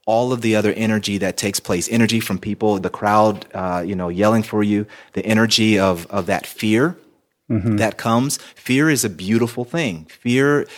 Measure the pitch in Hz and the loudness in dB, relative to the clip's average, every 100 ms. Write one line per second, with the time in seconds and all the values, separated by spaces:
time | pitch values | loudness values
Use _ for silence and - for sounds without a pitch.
0 | - 113 123 127 113 107 104 101 113 107 | -2 0 0 0 0 2 2 0 0 -2
1 | 104 101 92 - 101 - - 92 - 117 | -2 -2 -2 -2 -4 -4 -4 -4 0 2
2 | 110 113 - 95 107 101 110 101 95 - | 2 0 -2 -6 -6 -2 0 0 -4 -4
3 | 104 104 107 101 - 95 92 90 87 95 | 2 4 4 2 -8 -8 -4 -4 -4 -4
4 | 90 90 107 113 107 107 104 101 104 - | -4 0 2 2 0 0 0 0 -2 -10
5 | - - 104 110 113 110 110 104 95 87 | -12 -6 0 2 2 2 2 4 2 0
6 | 85 98 90 90 - - 107 110 156 185 | -4 -6 -2 -4 -4 -6 0 2 2 -2
7 | _ _ _ _ - 110 113 104 107 - | _ _ _ _ -4 -2 0 0 0 -2
8 | 117 117 139 - - - - 127 156 135 | 0 2 0 -4 -10 -14 -2 2 4 2
9 | 110 82 95 117 117 123 123 170 139 82 | -2 -4 0 0 0 -4 -6 -4 -4 -6
10 | 78 - 120 127 143 147 - | -12 -8 -2 2 2 0 -2